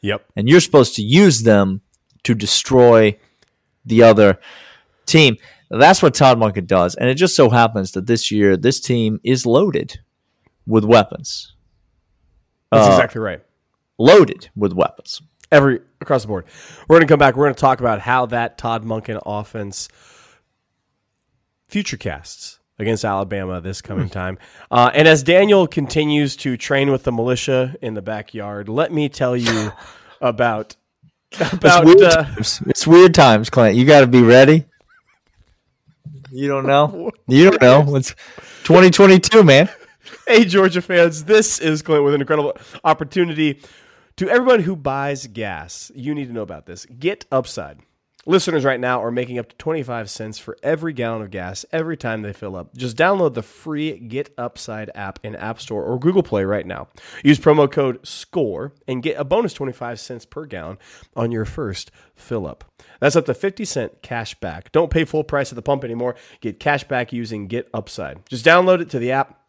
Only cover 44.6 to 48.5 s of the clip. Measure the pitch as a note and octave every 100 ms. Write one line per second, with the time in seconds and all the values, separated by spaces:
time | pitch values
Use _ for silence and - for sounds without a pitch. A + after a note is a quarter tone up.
44.6 | E3+ F#3 C#3 C3+ C#3 C#3 C3 G#2+ G#2+ E2+
45.6 | E2 - - - C3 D3 C3 A#2 G#2 D#2
46.6 | D2 F2+ - A#2+ D#3 G#3 - C3 B2 -
47.6 | D2 D2 _ _ _ _ - F#3 -